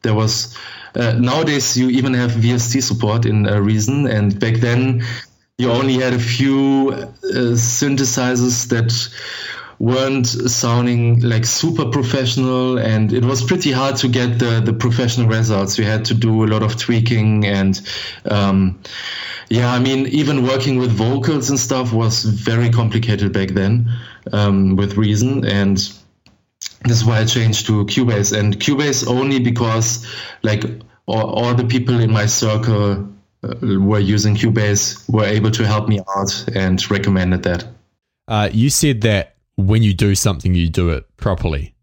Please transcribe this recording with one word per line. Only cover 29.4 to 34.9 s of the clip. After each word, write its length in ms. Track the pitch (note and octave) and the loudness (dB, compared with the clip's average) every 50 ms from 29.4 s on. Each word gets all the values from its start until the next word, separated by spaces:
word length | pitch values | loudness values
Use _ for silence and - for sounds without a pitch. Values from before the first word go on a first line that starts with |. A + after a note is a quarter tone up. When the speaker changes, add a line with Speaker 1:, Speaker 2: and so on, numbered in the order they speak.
Speaker 1:
because, 680 | A#2+ A#2+ A#2 A#2 B2 A2+ A2 A2+ A2 - - - - - - - - - - - | 2 0 0 0 0 0 0 0 0 -2 -4 -6 -10 -14 -14 -14 -14 -16 -10 -4
like, 220 | - G#2+ G#2 G2 - G2 - - - - _ _ _ | -2 -2 -2 -2 -4 -6 -8 -12 -16 -20 _ _ _
all, 240 | - A2 A2 G#2+ - | -4 -2 -2 -2 -2
all 240 | - A2+ A#2+ A#2+ B2 | -2 -2 0 2 2
the 100 | A#2+ B2 | 0 0
people 340 | A2+ B2 B2 - B2+ B2 A#2 | 2 0 0 2 2 2 2
in 140 | A2+ G#2+ | 2 2
my 140 | A2 G#2+ G#2 | 2 2 2
circle, 840 | A2 - - A#2+ A2 G#2+ G#2+ A#2 A#2+ G#2+ G#2 G#2 G2+ G2+ G2 G2+ - - - _ _ _ _ | 0 0 0 0 0 0 0 0 0 2 2 2 0 0 -2 -6 -10 -14 -20 _ _ _ _
uh, 120 | - - - A#2+ | -10 -10 -8 -4
were 360 | C3 A#2 G2 F#2+ G2 G2 G#2+ G#2 | -2 -2 0 2 2 2 2 2
using 380 | G2 F#2+ G#2+ G#2+ G2 G#2+ G#2 | 2 2 0 2 2 0 2
Cubase, 720 | G#2 - A2+ A2+ A2+ G#2 G#2 G2+ G#2+ - - | 2 2 2 2 2 0 0 0 0 -2 -4